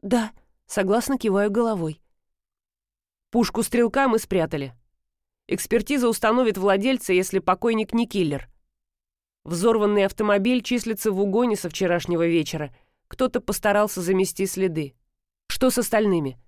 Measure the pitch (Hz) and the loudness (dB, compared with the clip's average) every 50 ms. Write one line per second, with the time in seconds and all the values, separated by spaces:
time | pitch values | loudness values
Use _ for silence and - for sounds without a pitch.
0 | - 196 202 240 220 214 - - _ _ _ _ _ _ - - 190 190 202 220 | -4 0 0 0 0 -2 -8 -16 _ _ _ _ _ _ -4 -2 0 2 2 0
1 | 240 - 277 247 - 226 190 202 202 214 202 220 240 233 220 190 165 156 156 _ | 0 0 -4 -2 0 0 2 2 2 2 2 0 0 0 0 -2 -4 -6 -6 _
2 | _ _ _ _ _ _ _ _ _ _ _ _ _ _ _ _ _ _ _ _ | _ _ _ _ _ _ _ _ _ _ _ _ _ _ _ _ _ _ _ _
3 | _ _ _ _ _ _ - 240 233 - - 220 226 - - 240 240 233 - 269 | _ _ _ _ _ _ 0 0 0 2 0 -4 -4 -2 2 2 2 2 2 2
4 | 277 262 226 226 - - 196 185 160 160 - 151 139 135 120 _ _ _ _ _ | 2 2 2 0 -2 0 -2 -2 0 0 -2 -6 -6 -8 -12 _ _ _ _ _
5 | _ _ _ _ _ _ _ _ _ _ - 190 - - 202 233 208 - 277 285 | _ _ _ _ _ _ _ _ _ _ -6 -6 -2 0 0 0 0 0 -2 0
6 | 247 240 226 - - 220 226 247 254 226 202 190 185 202 196 196 196 254 269 247 | 2 0 0 2 2 2 2 4 2 2 0 0 2 2 2 2 2 0 0 0
7 | - - 190 180 185 - - 190 - - 185 185 - 233 226 220 220 - - 233 | 0 0 0 0 0 0 -2 -4 0 0 -2 0 0 0 0 0 -2 -2 -2 -2
8 | 240 233 - 208 185 156 143 139 - - _ _ _ _ _ _ _ _ _ _ | -2 -2 -2 -2 -2 -2 -2 -4 -8 -12 _ _ _ _ _ _ _ _ _ _
9 | _ _ _ _ _ _ _ _ _ 139 170 170 180 233 220 226 208 208 208 208 | _ _ _ _ _ _ _ _ _ -8 -6 0 2 2 2 2 2 2 2 2
10 | 196 196 - - 220 214 202 202 196 233 254 254 - - 247 240 - 233 220 208 | 2 0 0 -2 0 2 2 2 2 2 0 0 0 -2 -4 -4 -2 -4 -8 -4
11 | - 220 196 185 202 202 190 226 247 247 214 202 - 175 - - 190 180 175 175 | -2 -2 0 0 0 0 2 0 2 0 0 -2 -4 -8 -6 -2 0 0 0 0
12 | - - 175 165 170 170 170 170 156 - - 156 151 143 - _ _ _ _ _ | -2 -2 -2 0 0 2 2 0 0 -2 -6 -8 -8 -10 -12 _ _ _ _ _
13 | _ _ - - 262 254 - 247 - - 208 - - 214 202 208 208 208 - - | _ _ -6 -2 -2 -2 -2 -4 -4 -4 -6 -2 0 2 2 2 2 0 0 -6
14 | 180 165 190 185 190 185 - - 196 190 - 185 190 185 165 160 151 139 _ _ | -2 0 2 2 2 0 -2 -4 -4 -4 -2 -2 -2 -2 -2 -2 -6 -6 _ _
15 | _ _ _ _ _ _ _ _ _ _ - - - 254 254 254 233 - - 214 | _ _ _ _ _ _ _ _ _ _ -4 2 2 2 2 2 -2 0 2 2
16 | 220 208 190 170 151 135 127 - - | 2 4 2 0 0 -4 -8 -10 -20